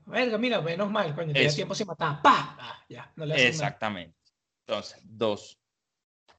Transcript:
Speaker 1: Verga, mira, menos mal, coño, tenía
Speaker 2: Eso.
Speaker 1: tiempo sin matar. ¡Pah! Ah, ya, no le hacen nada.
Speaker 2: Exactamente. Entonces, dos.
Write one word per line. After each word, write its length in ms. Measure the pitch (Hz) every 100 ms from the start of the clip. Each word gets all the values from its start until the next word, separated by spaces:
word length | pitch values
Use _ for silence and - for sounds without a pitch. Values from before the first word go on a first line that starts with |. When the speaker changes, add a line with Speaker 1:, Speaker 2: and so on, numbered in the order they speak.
Speaker 1:
Verga, 320 | - 196 254 214
mira, 240 | 247 208
menos 300 | 156 170 202
mal, 240 | 214 170
coño, 180 | 151 160
tenía 160 | 135 139
Speaker 2:
Eso. 80 | 151
Speaker 1:
tiempo 180 | 185
sin 120 | 196 202
matar. 340 | 160 160 147
¡Pah! 340 | 285 226 - -
Ah, 240 | - - -
ya, 200 | 120 - -
no 80 |
le 80 | 151
hacen 120 | 151 123
nada. 40 |
Speaker 2:
Exactamente. 600 | 156 101 - 110 95 82 _ _ _ _ _ -
Entonces, 340 | 104 - -
dos. 540 | - 110 110 101 - - _ _ _ _ _ _ _